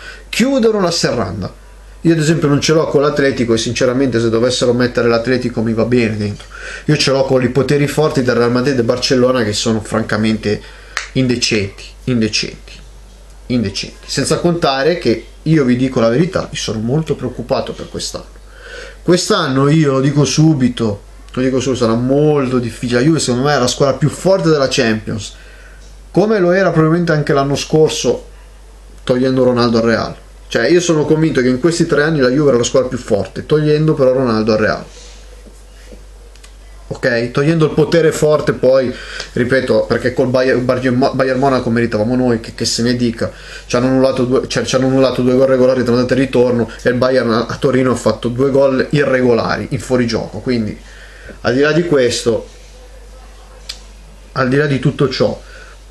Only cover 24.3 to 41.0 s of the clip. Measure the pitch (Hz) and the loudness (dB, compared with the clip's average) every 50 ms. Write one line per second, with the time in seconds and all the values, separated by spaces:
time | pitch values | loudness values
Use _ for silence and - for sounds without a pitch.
24.3 | 190 190 165 165 156 147 135 131 - - 123 113 110 107 104 107 113 101 - - | 2 4 4 2 2 2 2 0 0 0 2 2 0 -2 -4 -6 -8 -8 -10 -12
25.3 | - - - - - - - - - - - - - - - - - 165 196 214 | -16 -18 -20 -20 -20 -20 -20 -20 -20 -20 -20 -20 -20 -20 -20 -2 0 0 2 2
26.3 | 220 202 180 175 180 196 190 175 147 156 156 156 160 175 175 165 160 151 143 - | 2 2 2 2 2 2 2 2 2 2 2 2 2 2 2 0 0 0 0 0
27.3 | 151 139 139 143 143 135 - - - 156 156 147 - - - 127 - - - - | 0 0 2 0 -2 -4 -2 0 2 4 4 2 2 0 -2 -2 -2 -2 -6 -14
28.3 | - - - - - - - - - - - - - - - - 127 127 127 131 | -20 -20 -20 -20 -20 -20 -20 -20 -20 -20 -20 -20 -20 -10 -4 -2 0 2 2 2
29.3 | 131 131 127 127 123 120 120 120 117 110 113 117 113 101 - - - - - - | 2 2 2 2 4 2 2 2 2 2 2 2 0 0 -2 -6 -8 -14 -18 -20
30.3 | - - - - - 117 113 135 170 180 175 170 165 151 143 143 156 156 160 156 | -20 -20 -16 -4 -2 0 2 4 4 4 4 2 0 0 2 2 2 2 2 0
31.3 | 127 131 123 127 127 123 143 170 160 - 165 165 143 139 147 160 165 147 127 123 | 0 2 2 2 0 2 0 0 2 2 0 0 2 0 2 0 2 2 2 2
32.3 | 127 151 151 139 127 117 120 - - 135 123 127 127 120 - - 110 98 95 - | 2 2 2 4 4 2 0 2 0 0 0 0 -4 -8 -4 -2 -2 -2 -2 -6
33.3 | - - - - 151 151 151 151 151 151 156 156 151 143 135 127 127 135 131 120 | -10 -12 -4 -2 0 0 2 2 2 2 2 0 2 2 2 2 2 2 2 0
34.3 | 110 110 107 113 107 107 107 92 - - - - - - - - - - - - | 0 0 2 0 2 2 2 0 -2 -4 -8 -14 -20 -20 -20 -20 -20 -20 -20 -20
35.3 | - - - - - - - - - - - - - - - - - - - - | -20 -20 -20 -20 -20 -20 -20 -20 -20 -20 -20 -20 -20 -20 -20 -20 -20 -20 -20 -20
36.3 | - - - - - - - - - - - - - - - 131 120 117 120 123 | -20 -20 -20 -20 -20 -20 -20 -20 -20 -20 -16 -16 -10 -4 -4 -2 0 -2 -2 -2
37.3 | - 143 143 151 170 165 156 143 147 156 151 147 170 165 160 156 143 - 156 151 | -2 0 0 2 2 2 0 0 2 0 0 2 2 2 2 2 0 2 2 2
38.3 | 151 143 - - 120 - - 127 131 135 131 123 123 - - - - - - - | 2 2 0 -2 -2 0 2 2 4 4 2 0 -4 -8 -12 -14 -14 -14 -14 -8
39.3 | - 120 123 117 135 131 127 - 110 110 107 - 117 117 - 120 123 - 131 127 | -4 -4 0 0 0 0 2 2 0 0 2 0 -2 -2 -2 -2 0 0 0 0
40.3 | 123 127 131 131 127 123 123 123 127 117 127 131 123 123 | 2 0 2 2 0 0 0 0 -2 0 0 0 2 2